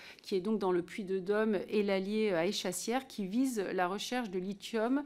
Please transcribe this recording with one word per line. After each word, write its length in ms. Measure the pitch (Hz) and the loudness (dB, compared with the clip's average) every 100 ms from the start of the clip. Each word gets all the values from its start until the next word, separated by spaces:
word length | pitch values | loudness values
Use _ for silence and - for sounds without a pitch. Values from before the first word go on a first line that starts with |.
| - - | -18 -18
qui 120 | - | -2
est 60 | 196 | -2
donc 180 | 190 214 | 0 2
dans 140 | 190 | 2
le 100 | 180 | 2
Puy-de-Dôme 760 | 175 - 185 190 180 208 220 196 - | 0 -8 -4 -2 2 2 4 2 0
et 140 | 208 | 0
l'Allier, 500 | 202 196 190 214 214 | 2 2 2 0 2
euh, 60 | 170 | 2
à 80 | 175 | 2
Échassières, 600 | 202 190 180 - 247 254 | 0 -2 -4 -2 -2 -2
qui 200 | - 190 | -6 -2
vise 380 | 220 269 226 180 | 0 2 0 -2
la 140 | 185 175 | 0 0
recherche 440 | 202 - 247 226 | 0 -2 -4 -2
de 80 | 185 | -4
lithium, 640 | 185 202 - 226 226 277 | -4 -8 -4 0 2 0